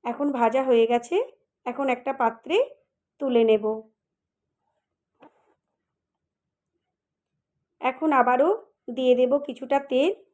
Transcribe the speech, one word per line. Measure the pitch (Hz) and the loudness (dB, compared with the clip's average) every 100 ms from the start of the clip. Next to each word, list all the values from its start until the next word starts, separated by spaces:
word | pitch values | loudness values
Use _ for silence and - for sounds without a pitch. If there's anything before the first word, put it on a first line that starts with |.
এখন | 349 233 285 | -8 -4 -4
ভাজা | 262 226 254 | 0 0 0
হয়ে | 262 233 226 | 2 2 4
গেছে, | 240 240 370 539 _ _ _ - | 0 -2 -4 -4 _ _ _ -12
এখন | 247 277 | -6 -4
একটা | 247 - | -4 -6
পাত্রে | 262 226 226 - 370 571 - _ _ _ _ | -2 -4 -4 -4 -2 -2 -8 _ _ _ _
তুলে | 277 240 | -2 2
নেব। | 226 220 214 220 220 _ _ _ _ _ _ _ _ _ _ _ _ _ - _ _ _ _ _ _ _ _ _ _ _ _ _ _ _ _ _ _ _ _ _ _ _ _ _ | 4 2 0 -6 -12 _ _ _ _ _ _ _ _ _ _ _ _ _ -20 _ _ _ _ _ _ _ _ _ _ _ _ _ _ _ _ _ _ _ _ _ _ _ _ _
এখন | 254 262 320 | -6 -2 0
আবারও | 277 247 254 311 427 - _ - | 2 2 2 2 0 -6 _ -12
দিয়ে | 247 254 | -2 2
দেব | 247 254 277 | 4 4 0
কিছুটা | 285 247 254 277 277 | -2 -12 -4 -4 0
তেল। | 254 311 415 _ | 0 0 -2 _